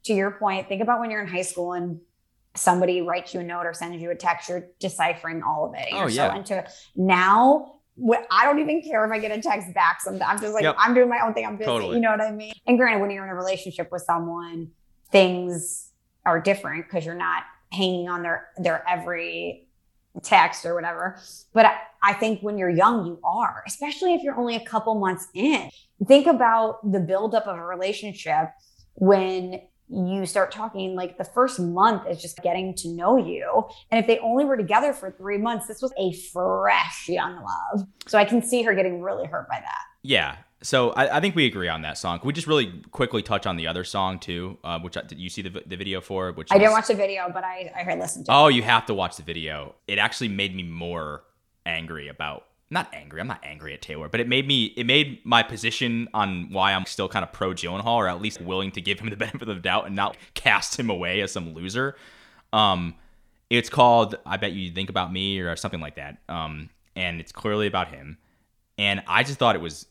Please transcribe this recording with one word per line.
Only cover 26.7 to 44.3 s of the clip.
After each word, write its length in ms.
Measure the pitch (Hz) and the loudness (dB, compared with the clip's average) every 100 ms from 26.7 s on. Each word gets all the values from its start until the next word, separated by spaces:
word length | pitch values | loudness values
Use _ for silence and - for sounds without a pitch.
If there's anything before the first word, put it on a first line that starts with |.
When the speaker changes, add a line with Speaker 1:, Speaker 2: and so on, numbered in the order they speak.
| - 208 | 0 0
Speaker 1:
the 80 | 196 | 0
buildup 480 | 165 190 220 214 202 | 2 0 2 0 -2
of 100 | 175 | -6
a 80 | |
relationship 840 | 170 180 190 208 208 190 170 156 160 - _ _ _ | -6 -4 -4 -4 -8 -10 -2 -2 -2 -8 _ _ _
when 680 | - 190 196 190 185 180 185 - _ _ | 2 6 6 4 -2 -6 -10 -16 _ _
you 360 | 214 180 196 180 | -4 -2 -2 -2
start 260 | 202 190 | 0 0
talking, 420 | 214 220 196 190 | -2 -10 -6 -6
like, 220 | 185 180 - | -6 -8 -8
the 60 | |
first 340 | 180 240 262 262 | -4 2 2 2
month 480 | 175 175 214 208 - | -2 4 4 4 -4
is 120 | 165 | -6
just 180 | 170 - | -8 -4
getting 320 | 175 180 190 185 | -2 -2 -4 -6
to 120 | 170 | -8
know 280 | 170 180 254 | 0 4 4
you. 480 | 170 170 - 220 220 - _ | 2 -6 0 0 0 -14 _
And 80 | 226 | 0
if 60 | 226 | 4
they 120 | 226 | 2
only 240 | 226 247 | 2 2
were 120 | 285 254 | 2 0
together 360 | 185 214 294 | 2 2 2
for 180 | - 190 | -2 -8
three 260 | 190 190 202 | -10 -4 -2
months, 280 | 226 226 - | 0 -2 -6
this 140 | 214 | -6
was 100 | - 175 | -6 -2
a 140 | 190 175 - | -2 -4 -8
fresh 760 | 175 185 190 202 185 175 - - | -2 0 2 4 2 0 -6 -4
young 280 | 175 180 180 | -4 -4 -8
love. 500 | - 82 - 208 196 _ - | -8 -6 -4 -4 -6 _ 2
So 100 | 214 | 4
I 60 | |
can 160 | 202 233 | 4 2
see 200 | 233 247 | 2 2
her 120 | 226 | 2
getting 280 | 196 190 175 | 2 0 -2
really 240 | 185 196 175 | -6 -6 -6
hurt 220 | 151 - | -8 -6
by 100 | - | -10
that. 200 | - - - _ | -8 -12 -14 _
Speaker 2:
Yeah. 340 | 131 113 71 67 _ _ | 0 2 2 -6 _ _
So 280 | - 135 120 | 0 2 4
I, 260 | - 139 147 | 4 4 4
I 40 | |
think 140 | 196 | 2
we 120 | 170 131 | 2 2
agree 220 | 98 87 | 2 -4
on 140 | 80 | -4
that 160 | 76 78 | -6 -6
song. 220 | 92 85 | -4 -2
Can 60 | 135 | -2
we 40 | |
just 120 | 147 156 | -4 0
really 360 | 156 104 85 - | 0 0 -6 -16
quickly 300 | - 123 117 | -4 -2 -2
touch 240 | - 101 101 | -2 -2 -2
on 100 | 87 | -4
the 100 | 80 | -4
other 160 | 90 | -4
song 360 | 90 101 95 92 | -4 -2 -2 -4
too? 400 | - | -6